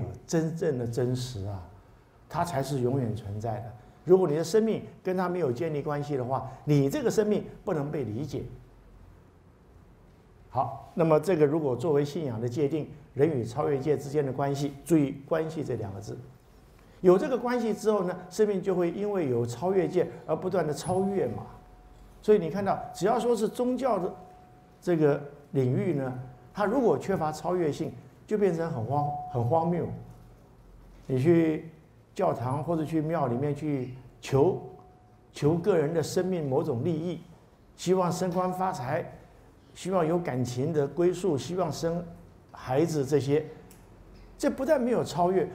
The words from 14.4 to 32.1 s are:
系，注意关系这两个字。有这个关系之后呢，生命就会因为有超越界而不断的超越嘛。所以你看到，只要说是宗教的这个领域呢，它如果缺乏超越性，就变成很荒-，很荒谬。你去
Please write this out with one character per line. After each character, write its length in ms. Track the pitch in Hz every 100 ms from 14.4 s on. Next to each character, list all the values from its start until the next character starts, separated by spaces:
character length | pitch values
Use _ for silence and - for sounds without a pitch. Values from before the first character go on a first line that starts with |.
| 139 139
系， 180 | 143 - -
注 120 | 165
意 240 | 139 - -
关 200 | 160 160
系 140 | 160
这 120 | 127 117
两 180 | 101
个 60 | 98
字。 180 | 110 123 - - - - - - - -
有 160 | 185 190
这 120 | 302
个 80 | 247
关 220 | 240 247
系 140 | 220
之 180 | 196 208
后 120 | 208
呢， 120 | 180 180 -
生 180 | - 208
命 140 | 190
就 120 | 190
会 160 | 180 175
因 180 | 202 208
为 180 | 202 147
有 160 | 120 117
超 280 | - 180
越 140 | 190 156
界 200 | 175 - - -
而 100 | 160
不 140 | 180
断 160 | 180 156
的 80 |
超 300 | 143 - 185 196
越 220 | 196 127
嘛。 180 | 107 - - - - - - - -
所 120 | -
以 60 | 208
你 100 | 165
看 160 | 190 196
到， 120 | 165 -
只 120 | - 185
要 140 | 240
说 160 | 240 226
是 120 | 208
宗 300 | - 247 247
教 220 | 262 202
的 140 | 180 - - - - - - -
这 160 | - 170
个 240 | 151 143 - - -
领 260 | 135 123 156
域 160 | 196
呢， 260 | 143 131 131 - - -
它 120 | - 202
如 160 | 262
果 160 | 226 139
缺 180 | - 190
乏 160 | 156
超 240 | 156 165 185
越 160 | 160
性， 220 | 135 165 - - - -
就 120 | 214
变 160 | 202
成 160 | 165 165
很 120 | 131
荒-， 260 | 110 143 143 - -
很 100 | 123 117
荒 240 | 165 170
谬。 160 | 175 123 - - - - - - - - - - - -
你 160 | 131
去 480 | 147 170 160 156 - - - - -